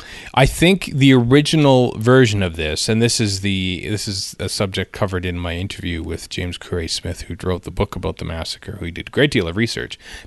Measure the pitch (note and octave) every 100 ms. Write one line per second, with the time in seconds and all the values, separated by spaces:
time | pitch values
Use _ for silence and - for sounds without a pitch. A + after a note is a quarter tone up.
0 | - - - - C3+ - E3 F#3+ - C#3
1 | C3+ C3 A#2+ C#3 D3+ D#3+ C#3+ C3 A#2+ -
2 | A2+ C3 A#2+ G2+ F#2 E2 D#2 D2 - A2
3 | A#2 - G#2+ G2 G2 F#2+ F#2 F2 - G#2
4 | - G2 - - F#2+ - G2+ F#2+ F#2 -
5 | G2+ F#2 F2+ F2 F2 E2+ F#2+ - F2+ E2
6 | D#2+ E2 - - F2+ E2 - F2+ E2 -
7 | - F2 - F2 F#2 F2 - F2 G#2 F2+
8 | - F#2 E2 E2 D#2+ - - G2 E2+ F#2
9 | - - C#3+ A#2+ E2 F#2 A#2 - A#1 -
10 | - -